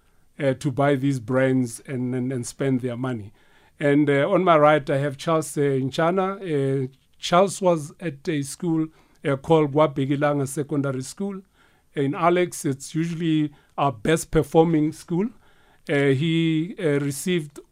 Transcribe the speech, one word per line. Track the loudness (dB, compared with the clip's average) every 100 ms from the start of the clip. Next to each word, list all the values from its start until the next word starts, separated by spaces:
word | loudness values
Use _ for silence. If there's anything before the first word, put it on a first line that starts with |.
| _ _ _ -4
uh, | -2
to | -2 -2
buy | 0 2 2
these | 0 -2
brands | -2 0 2 2 0 -6 -10
and, | -6 -4
and, | -4 -4
and | -6 -8
spend | -4 -2 0
their | -2 -6
money. | -6 -8 -10 -20 _ _ _ -4
And, | 2 4 4
uh, | 2 2
on | 4
my | 4 6
right, | 6 4 2
I | -2
have | -2 -4
Charles, | -2 -2 -2 -2
uh, |
Nchana. | 0 0 -2 0 0 2 -2 -4 -4 -2 0 -2
Uh, | -4 -10 _ _
Charles | 0 4 4 2
was | 2 2 -2 -10
at | -10 -8 -4
a | -4
school, | -4 -6 -2 -2 -2 -8 _ _
uh, | -4 -2
called | 2 2 4
Gwabhekilanga | 2 2 2 -2 0 0 0 -2
Secondary | -4 -4 -4 -2 -4
School. | -8 -8 -8 -8 -14 _ _ _ _
In | -4 -2
Alex, | 0 2 2 0 -2
it's | -6 -6 -6
usually | -6 -4 -4 0 0 -2 -6 _ -4
our | -2
best | -2 0 -2 0
performing | -2 2 4 4 2 0
school. | -4 -4 -2 -2 -6 _ _ _ _ -4
Uh, | 0 2
he, | 2 2 2 2 0 -2 -4
uh, | -2 0
received | -2 -4 -2 -2 -4 -12 -8